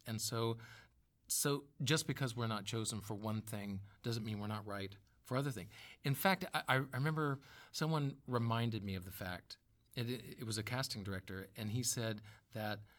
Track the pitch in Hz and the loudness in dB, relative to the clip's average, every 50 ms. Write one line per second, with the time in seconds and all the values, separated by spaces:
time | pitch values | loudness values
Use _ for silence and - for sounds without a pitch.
0 | - - 113 110 - - - 117 117 113 113 113 113 - - - - - _ _ | -6 -4 -4 -2 -2 0 0 2 2 2 0 0 -4 -12 -16 -18 -20 -20 _ _
1 | _ _ _ _ _ - - - - 147 143 143 - - - - 147 127 151 156 | _ _ _ _ _ -2 0 2 4 4 2 2 -2 -6 -6 -2 2 4 4 4
2 | - - 135 - 139 127 113 120 120 113 110 107 98 - - 113 110 - 117 104 | 4 2 0 0 0 0 0 0 0 0 0 0 -2 0 0 0 0 0 0 -2
3 | 98 - 113 98 107 110 107 110 107 107 - 104 101 101 101 98 98 - - - | -2 -4 -4 -2 -2 0 0 0 -2 -2 -4 -4 -2 -2 -4 -4 -4 -8 -12 -6
4 | - 120 113 113 110 113 107 101 104 107 107 107 101 104 101 101 98 98 98 - | -2 -2 0 0 0 -2 -2 -2 -2 -2 -2 -2 -2 -4 -4 -4 -4 -6 -8 -12
5 | - - - - - - 123 127 143 143 123 - 90 107 - - - - - - | -20 -20 -20 -14 -6 -2 0 2 2 0 0 -4 -6 -8 -10 -16 -16 -16 -10 -2
6 | - 147 135 - - 190 190 180 190 - - 151 - - 131 131 139 - - 127 | 0 2 2 4 6 6 6 4 2 0 -2 0 4 6 6 6 4 2 0 0
7 | 135 156 156 156 156 143 139 135 - - - - - - - - 156 156 160 151 | 2 2 2 2 2 2 0 -2 -4 -10 -20 -20 -16 -8 -4 0 2 4 4 4
8 | 143 139 135 - - - 123 120 117 113 110 117 117 117 113 110 98 101 95 92 | 4 2 0 -2 -4 0 2 2 4 4 4 4 4 2 2 0 0 -2 -2 -4
9 | 90 95 92 - 101 92 90 90 - - - - _ _ _ _ _ _ - - | -4 -6 -8 -6 -4 -4 -4 -6 -8 -10 -18 -18 _ _ _ _ _ _ -4 -2
10 | 120 117 123 120 113 120 113 - - 110 107 110 107 104 123 127 135 - - 110 | -2 0 -2 -2 -4 -8 -10 -6 -4 -2 0 0 0 0 0 0 0 -2 -2 -4
11 | 98 101 98 92 - - 95 95 95 - - - 113 107 101 127 123 117 - 127 | -4 -4 -4 -4 -4 -6 -6 -6 -8 -8 -8 -6 -4 -2 0 0 2 0 0 0
12 | 113 113 110 107 107 - - - - _ - 110 107 107 104 104 107 - - | 0 0 -2 -4 -6 -14 -20 -20 -16 _ -6 -4 -2 -2 -2 -4 -6 -12 -20